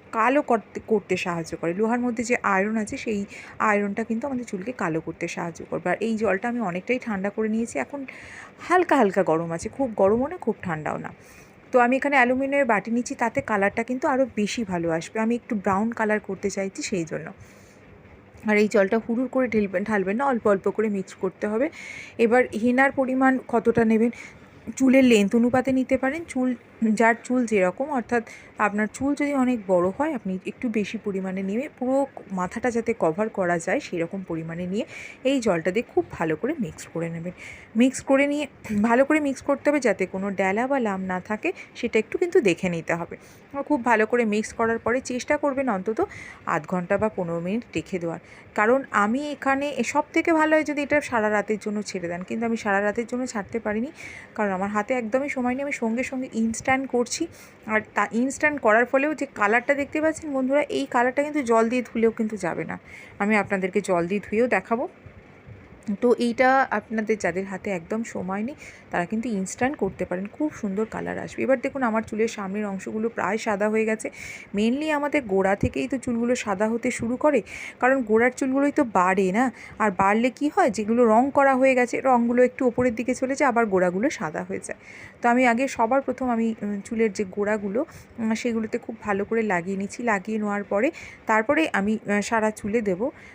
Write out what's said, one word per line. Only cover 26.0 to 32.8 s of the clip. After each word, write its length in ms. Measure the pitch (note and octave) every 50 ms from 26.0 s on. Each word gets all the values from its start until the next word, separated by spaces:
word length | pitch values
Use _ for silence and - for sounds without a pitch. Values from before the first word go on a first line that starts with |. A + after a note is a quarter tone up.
| C4 C4 D4 E4+ E4+
চুল, 300 | - - B3+ B3+ B3+ A#3+ - - - - - A3+ A3
যার 220 | G#3 F#3+ A3+ A3+ A#3 A3+ -
চুল 220 | - B3 B3+ A#3+
যেরকম, 440 | G#3+ A3 G3 F#3 F3+ F3+ - C4+ D#4
অর্থাৎ 320 | C#4+ B3 - - A#3+ A#3 A3+ - - - - - - -
আপনার 280 | G#3+ G3+ G3+ G#3 G#3+ G#3
চুল 220 | - - C4 C#4+ C#4+
যদি 200 | - D4 C#4+ C#4+
অনেক 240 | C4 B3 B3 B3 A3 F#3+
বড় 240 | G3 F#3 F3 F3 F#3+ F#3 -
হয়, 160 | D4 D#4+ D4
আপনি 240 | A3 - F#3+ F#3 F#3 -
একটু 220 | - - - C4 A#3
বেশি 300 | G#3+ A3 G3 - - G3+ -
পরিমাণে 380 | G#3 F#3+ F#3+ F#3+ F#3+ F#3 G3
নিয়ে 260 | G3 F#3+ G#3 A#3 D4 D4 - -
পুরো 280 | B3 B3+ C4 C#4 C#4 C4+ - - - -
মাথাটা 380 | G3 F#3 F3+ F3+ - A#3 - B3
যাতে 240 | A3 A#3